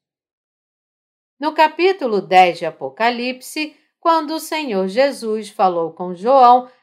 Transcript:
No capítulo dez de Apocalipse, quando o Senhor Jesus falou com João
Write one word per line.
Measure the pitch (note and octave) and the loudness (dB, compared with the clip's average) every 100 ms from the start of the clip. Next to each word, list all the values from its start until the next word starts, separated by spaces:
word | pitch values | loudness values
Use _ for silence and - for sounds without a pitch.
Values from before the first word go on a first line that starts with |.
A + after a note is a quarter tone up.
| _ _ _ _ _ _ _ _ _ _ _ _ _ - | _ _ _ _ _ _ _ _ _ _ _ _ _ -8
No | D4 | -4
capítulo | D#4 D#4 D#4 F4+ F#4+ C4 G3+ | 0 0 2 -2 0 -4 -4
dez | D#3+ F#3 F3+ E3+ | 2 4 4 2
de | E3 | -8
Apocalipse, | - C3+ - A#3 A#3+ B3 B3+ - D#4 D4+ _ _ _ | -8 -10 -4 -4 -4 -8 -10 -12 -10 -10 _ _ _
quando | E4+ D#4+ D4+ | 0 0 -2
o | D#4+ | -8
Senhor | D#4 D#4 C#4+ G3 F#3+ | -8 -8 -4 -4 -2
Jesus | G#3 C#4 A#3+ A3+ G#3+ G3+ | 0 -2 -2 -8 -8 -6
falou | - F#3+ E3+ E3 | 0 0 0 -6
com | - F3+ F3 | -8 -10 -6
João | G#3+ C4+ A#3+ B3 B3+ _ | 2 6 6 6 2 _